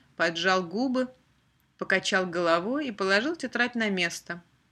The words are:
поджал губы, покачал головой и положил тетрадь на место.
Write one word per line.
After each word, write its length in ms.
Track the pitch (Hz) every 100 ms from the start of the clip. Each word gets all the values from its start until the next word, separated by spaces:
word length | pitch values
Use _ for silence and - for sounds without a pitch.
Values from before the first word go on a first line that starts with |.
| _ -
поджал 500 | 170 165 180 185 175
губы, 420 | 190 269 254 254 - _ _ _ _ _ -
покачал 480 | - 190 190 190 185
головой 640 | 170 170 170 185 277 285
и 40 |
положил 440 | 202 196 196 254 339
тетрадь 380 | 254 226 240
на 160 | 240 214
место. 520 | 190 175 - - 175 - _ _